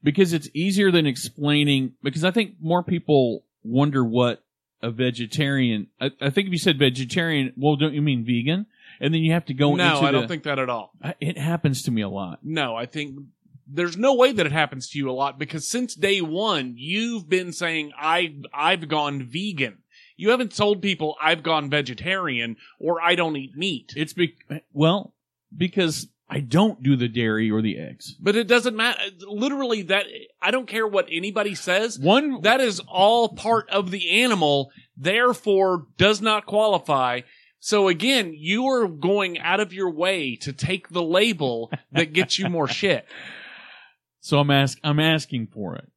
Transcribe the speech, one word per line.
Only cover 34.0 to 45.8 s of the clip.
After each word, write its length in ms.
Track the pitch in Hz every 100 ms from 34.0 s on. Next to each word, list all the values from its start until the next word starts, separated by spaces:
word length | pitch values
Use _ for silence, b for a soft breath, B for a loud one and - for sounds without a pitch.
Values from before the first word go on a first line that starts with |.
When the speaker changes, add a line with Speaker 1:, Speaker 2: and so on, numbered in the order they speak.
| 175 190
Speaker 2:
animal, 500 | 247 208 151 143 135 b b -
therefore 920 | 139 214 247 240 - 196 190 180 143 _
does 240 | 190 214
not 240 | 220 214 -
qualify. 760 | 202 214 185 - 139 127 123 123 b b b
So 280 | - 208 196
again, 460 | 170 220 269 185 156
you 300 | 156 208 262
are 200 | 254 214
going 520 | 156 175 202 190 170
out 200 | 165 196
of 140 | 208
your 160 | 185 190
way 460 | 156 180 190 139 117
to 120 | -
take 360 | 131 143 190 -
the 120 | 170
label 720 | 170 175 226 185 139 117 117 143 _
that 220 | 139 165
gets 240 | 156 190 -
you 100 | 190
more 200 | 175 139
Speaker 1:
<laughs> 120 | -
Speaker 2:
shit. 260 | 196 139 - B B B B B B B B B _ _
Speaker 1:
So 200 | - 147
I'm 120 | 143
ask-, 280 | 139 139 -
I'm 160 | 156 147
asking 480 | 156 156 - 127 110
for 220 | - 104
it. 140 | -